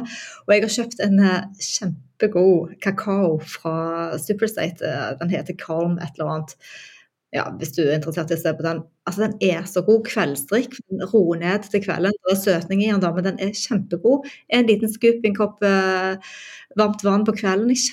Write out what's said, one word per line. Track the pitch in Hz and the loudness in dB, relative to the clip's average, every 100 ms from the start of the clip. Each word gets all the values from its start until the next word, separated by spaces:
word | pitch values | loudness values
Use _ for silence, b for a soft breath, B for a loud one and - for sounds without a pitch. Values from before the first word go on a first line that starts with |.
| 247 B B B - | 0 B B B 2
Og | 208 | 4
jeg | |
har | 214 233 | 4 -2
kjøpt | 233 - | -4 -2
en, | 208 196 190 | 4 6 6
eh, | 180 - - | 4 -4 -10
kjempegod | - - 185 156 - _ 208 180 190 170 170 - 202 | -8 -4 -4 -6 -12 _ 0 4 6 4 0 -4 -4
kakao | 196 208 196 180 156 | -2 -2 2 2 0
fra | - - 165 160 165 165 165 - | -4 -8 -6 -4 -4 -4 -6 -6
Superstate. | - 202 214 220 170 175 - | -4 -2 -2 -2 -6 -4 -4
Eh, | 135 110 135 | -4 -4 -4
den | 175 156 | -2 -2
heter | - - | -4 -10
Calm | - 160 170 175 | -6 -2 0 -2
et | 160 - | -6 -6
eller | 156 156 | -4 -4
annet. | 156 - B B B B B _ _ | -8 -14 B B B B B _ _
Ja, | - - - | -6 -6 -6
hvis | - - | -6 0
du | |
er | 147 | 0
interessert | 156 151 160 160 | 0 -2 -6 -4
i | 160 | -2
å | |
se | 165 143 | -2 -2
på | 165 | -4
den. | 165 - _ - | -4 -8 _ -8
Altså, | 196 214 | -2 -2
den | - 190 | 0 0
er | 165 - | 0 -2
så | 180 175 | -2 4
god | 220 220 | 2 2
kveldsdrikk. | 220 151 139 - 220 247 - - | -2 -2 -2 -2 -2 -2 -8 -8
Den | 190 190 | -6 2
roer | 226 170 165 | 4 4 2
ned | 175 202 - | 0 -2 -2
til | 202 | -4
kvelden. | 196 165 190 208 185 | -2 0 0 0 0
Det | |
er | 196 | 0
søtning | 196 170 175 196 | 2 0 0 0
i | 214 | 2
den | 202 | 2
da, | 175 | 0
men | 170 185 | 0 -2
den | - 196 | -2 -4
er | |
kjempegod. | 208 - 202 - 175 226 277 B B - | -4 -4 -4 -2 0 2 2 B B 0
En | 247 226 | 2 4
liten | 208 220 | 4 2
scoop | - 233 233 | 2 2 4
i | 220 | 0
en | 202 | 0
kopp, | 208 - | -2 0
eh, | 202 190 190 185 190 190 B B B B B 202 | 2 4 2 0 0 -4 B B B B B 0
varmt | 208 208 196 | 0 2 2
vann | 202 214 | 4 2
på | 214 | 0
kvelden. | 196 190 240 | 0 2 2
Jeg | 254 - | 2 0